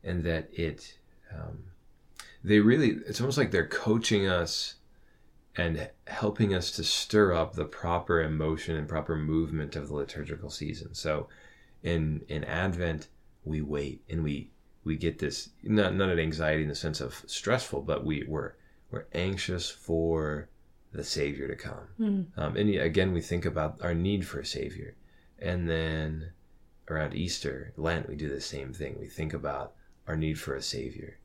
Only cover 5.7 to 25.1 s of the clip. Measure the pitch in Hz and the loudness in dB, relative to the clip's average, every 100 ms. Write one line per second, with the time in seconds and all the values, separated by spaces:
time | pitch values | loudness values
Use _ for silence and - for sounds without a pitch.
5.7 | 78 - - - - 104 - 104 95 90 | 0 -4 -12 -10 -2 0 4 4 4 0
6.7 | - - - - 107 101 82 80 80 78 | -2 0 0 4 6 8 6 0 -2 -4
7.7 | - 87 87 - 82 78 78 78 78 - | -4 0 0 4 2 4 0 0 0 -2
8.7 | 80 76 80 76 78 76 80 80 80 73 | -4 -2 -4 -2 -2 2 2 2 -2 -4
9.7 | 76 71 73 71 78 73 80 80 - 78 | -6 -6 -4 -4 -6 -8 -8 -8 -8 -6
10.7 | 80 78 - 78 76 - - - - - | -6 -10 -6 -2 -2 -4 -16 -20 -20 -20
11.7 | - 85 85 78 76 - 76 73 80 95 | -8 0 2 2 -2 -4 -6 -2 -2 0
12.7 | 87 87 76 - - - - 76 78 73 | 0 -2 -2 -8 -20 -20 -14 -4 -2 -2
13.7 | 73 71 65 - 82 76 69 - - _ | -2 -4 -8 -6 -2 -2 -2 -8 -20 _
14.7 | - 78 76 82 76 71 - - - - | -8 -2 0 0 0 -4 -4 -10 -12 2
15.7 | 107 95 95 95 85 80 78 78 78 76 | 4 4 4 4 4 2 2 2 2 0
16.7 | 71 80 76 64 - - - 98 127 - | -2 -4 -4 -6 -8 -10 -4 0 0 0
17.7 | 69 69 73 76 73 - 76 - - - | -6 -2 -2 0 -2 -2 -6 -6 -12 -20
18.7 | - - - - - 92 92 - 90 - | -20 -10 -10 -6 -4 -2 -2 -4 -4 -6
19.7 | - - 82 82 80 76 76 76 - - | -8 -2 0 2 0 0 -4 -8 -20 -20
20.7 | - - - 71 - 71 69 67 - - | -20 -14 -10 -4 -2 -2 -2 -6 -8 -10
21.7 | - - - 214 196 175 - 78 - 104 | -12 -14 -4 0 0 -2 -4 -2 2 4
22.7 | 92 85 80 95 87 - 87 85 80 78 | 4 2 4 4 2 0 0 0 0 -2
23.7 | - 87 82 92 101 82 71 - - 67 | -2 -2 2 2 0 -2 -6 -6 -6 -6
24.7 | - 71 - - | -8 -12 -16 -20